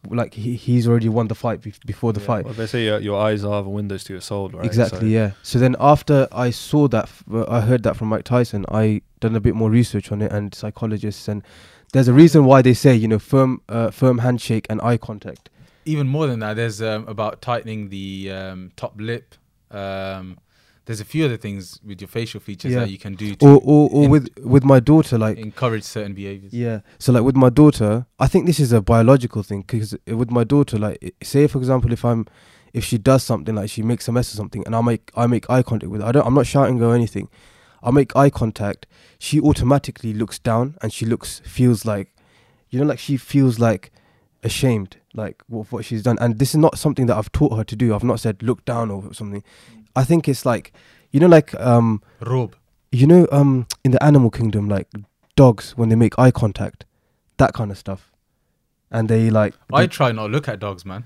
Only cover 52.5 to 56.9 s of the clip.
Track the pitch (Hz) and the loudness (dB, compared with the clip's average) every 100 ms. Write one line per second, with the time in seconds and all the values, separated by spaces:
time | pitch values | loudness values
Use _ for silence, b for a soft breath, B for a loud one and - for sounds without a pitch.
52.5 | _ _ _ _ 123 139 175 170 143 139 | _ _ _ _ 2 8 8 6 4 4
53.5 | 131 120 - 131 123 151 143 117 - 113 | 2 -4 -4 0 4 6 6 4 2 -2
54.5 | 104 104 98 - 104 101 _ _ - 135 | -2 -2 -4 -6 -16 -18 _ _ 6 6
55.5 | 104 - - 113 113 110 - 127 - 110 | 6 -8 -4 0 4 2 4 2 4 -4
56.5 | - 101 _ - | -4 -10 _ -20